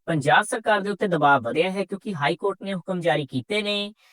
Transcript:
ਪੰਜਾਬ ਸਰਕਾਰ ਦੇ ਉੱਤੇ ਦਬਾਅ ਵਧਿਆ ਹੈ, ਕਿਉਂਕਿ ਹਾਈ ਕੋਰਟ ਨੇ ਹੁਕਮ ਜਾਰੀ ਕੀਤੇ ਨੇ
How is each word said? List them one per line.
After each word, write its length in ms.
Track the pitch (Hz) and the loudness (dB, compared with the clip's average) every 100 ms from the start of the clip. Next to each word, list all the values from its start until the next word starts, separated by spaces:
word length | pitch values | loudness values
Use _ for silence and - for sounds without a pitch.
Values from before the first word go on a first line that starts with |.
| - | -4
ਪੰਜਾਬ 380 | 165 135 147 | 0 4 4
ਸਰਕਾਰ 360 | 208 240 226 202 | 2 -2 0 0
ਦੇ 100 | 196 | 0
ਉੱਤੇ 160 | 185 208 | -2 -2
ਦਬਾਅ 320 | 170 147 131 | 2 4 4
ਵਧਿਆ 300 | - 156 185 | 2 0 0
ਹੈ, 140 | 190 | -2
ਕਿਉਂਕਿ 300 | 185 196 - | -6 -6 -6
ਹਾਈ 220 | 175 156 175 | -2 -2 0
ਕੋਰਟ 260 | 202 190 | -2 -4
ਨੇ 120 | 196 | -6
ਹੁਕਮ 260 | 190 - 180 | -8 -6 -2
ਜਾਰੀ 260 | 165 151 139 | 0 0 -2
ਕੀਤੇ 360 | 131 120 208 | -6 -4 -4
ਨੇ 300 | 208 208 208 - _ | -2 -4 -6 -10 _